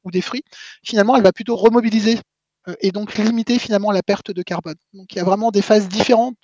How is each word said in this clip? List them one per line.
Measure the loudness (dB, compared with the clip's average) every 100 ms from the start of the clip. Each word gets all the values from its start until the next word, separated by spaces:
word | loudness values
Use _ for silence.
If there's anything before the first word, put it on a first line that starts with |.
ou | -6
des | -6
fruits, | -4 -8 -12 -20 -20 -18
finalement, | -2 0 4 4
elle |
va | 4
plutôt | 2 -2 2
remobiliser, | 4 4 2 2 2 0 -4 _ _ _ -16
euh, | -6
et | -4
donc | -4 -6 -2
limiter | 0 0 -2 -2
finalement | 0 -2 0
la | -2
perte | -2 -4 -6
de | -10
carbone. | -8 -10 -10 -16 _
Donc | -20 -14
il | -6
y |
a | -2
vraiment | 0 0
des | 0
phases | 2 2 2
différentes | -2 2 2 2 -6